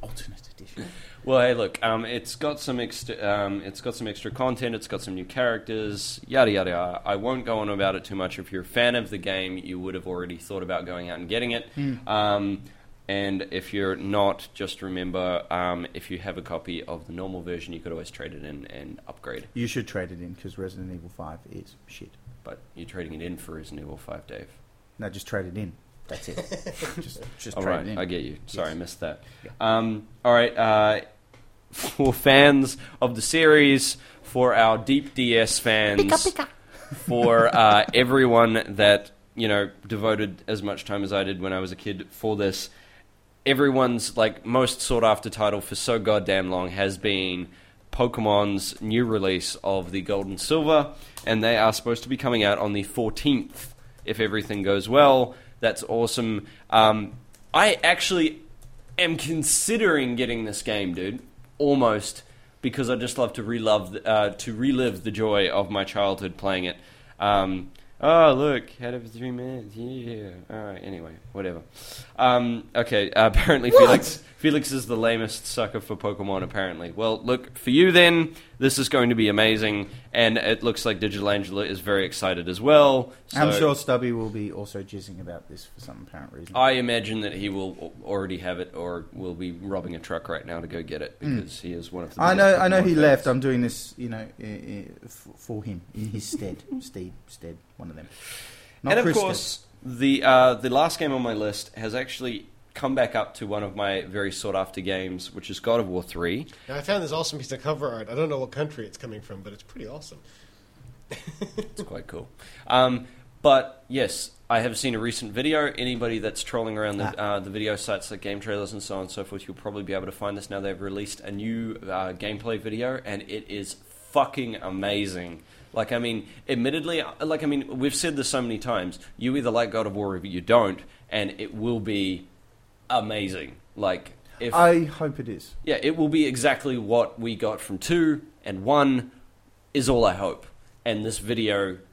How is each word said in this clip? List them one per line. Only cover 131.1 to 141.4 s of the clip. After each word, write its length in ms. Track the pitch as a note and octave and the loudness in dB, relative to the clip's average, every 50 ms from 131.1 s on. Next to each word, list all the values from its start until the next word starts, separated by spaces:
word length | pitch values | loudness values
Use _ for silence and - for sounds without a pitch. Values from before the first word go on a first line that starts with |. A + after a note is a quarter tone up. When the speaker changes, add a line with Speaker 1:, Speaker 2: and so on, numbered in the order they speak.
| - G#2+ G2+ F#2+ - - | -4 -2 -2 -4 -6 -8
Speaker 2:
it 160 | G#2+ - - | -10 -10 -8
will 260 | G#2 G#2+ A#2+ A#2+ A2 | -6 -4 -2 -2 -2
be 460 | G2 A2 G#2 G2+ F#2+ F#2+ F#2 F2+ F#2 - - - - - _ _ _ _ _ _ _ - | -2 -2 -2 0 0 0 -2 -4 -8 -14 -20 -20 -20 -20 _ _ _ _ _ _ _ -2
amazing. 680 | B2+ A#2+ G#2+ G#2+ G#2+ G#2+ G2+ F#2 F#2+ F2 D2 B1+ B1 - - _ - | 0 0 0 -2 -2 -4 -4 -4 -6 -8 -10 -12 -14 -18 -20 _ -8
Like, 360 | - G#2 F#2 F2+ - - - - - - - - - | -2 -2 0 0 -2 -6 -12 -20 -20 -20 -20 -12 -8
if 140 | A#2 A#2+ - | -4 0 4
Speaker 1:
I 300 | E3+ F3 E3+ F3 E3 E3 | 6 6 8 6 6 2
hope 340 | D3 D3+ - D#3+ D3 D3 D3 | 0 -4 -4 -6 -4 -4 -6
it 80 | B2 A#2 | -8 -10
is. 260 | G2 D#2 - - - - - | -10 -12 -12 -14 -12 -8 -4
Speaker 2:
Yeah, 140 | D#3 C#3 - - | -2 -2 0 0
it 140 | D3 D#3+ | 0 0
will 120 | E3 D#3 D3+ | 2 2 2
be 180 | D#3 D#3+ D3+ | 4 4 2
exactly 520 | C3 B2+ B2 B2+ C#3+ C3 - - C#3 B2+ A#2+ | 2 2 2 2 2 2 2 0 -4 -4 -4
what 400 | G#2+ G2+ A#2 A#2+ A2+ - - - | -2 2 2 2 2 2 -2 -6
we 160 | A2+ A#2 A2 | -8 -6 -4
got 240 | G2 A2+ G#2+ G#2+ F#2 | -2 -2 -4 -4 -4
from 180 | - - G2 F2+ | -8 -10 -8 -6
two 440 | - - E3+ F3 D#3+ D#3 D3+ D3+ - - - _ - | -2 0 2 4 4 4 2 0 -4 -10 -20 _ -10
and 200 | - G2 F#2 G2 | -8 -8 -4 0
one 460 | A#2+ C#3+ D3 C#3+ C#3 C3 B2 A#2+ - - - - - _ _ _ _ _ _ _ _ - | 4 4 6 6 6 4 2 -2 -6 -10 -20 -20 -20 _ _ _ _ _ _ _ _ -2
is 140 | C#3+ A#2+ B2+ | 0 2 4
all 160 | C3 A#2+ A2+ | 4 6 6
I 100 | G2 F2+ | 4 4
hope. 320 | F#2+ G2 F#2 - - - - - - - - - _ - | 2 -2 -4 -4 -6 -12 -18 -20 -20 -20 -20 -20 _ -4
And 200 | A#2+ A2 G#2+ G#2+ | -4 -2 -2 -2
this 140 | A2+ A2+ - | -4 -6 -6
video 600 | G2 G#2+ A#2+ A#2 | -4 -4 -2 0